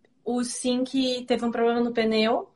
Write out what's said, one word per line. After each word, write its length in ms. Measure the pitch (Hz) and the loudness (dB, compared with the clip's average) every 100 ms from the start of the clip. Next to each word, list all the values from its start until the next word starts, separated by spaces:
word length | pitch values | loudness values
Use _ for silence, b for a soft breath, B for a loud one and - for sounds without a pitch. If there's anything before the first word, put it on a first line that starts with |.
| _ _ - | _ _ -4
o 180 | 247 | -2
Sink 800 | 247 - 254 247 262 269 254 247 247 | -2 -4 -2 0 0 0 0 -2 -2
teve 180 | 233 233 | -2 0
um 60 | |
problema 280 | 226 233 240 | 0 2 2
no 140 | 233 | 0
pneu. 560 | 233 220 220 220 262 - | 0 2 2 2 2 -4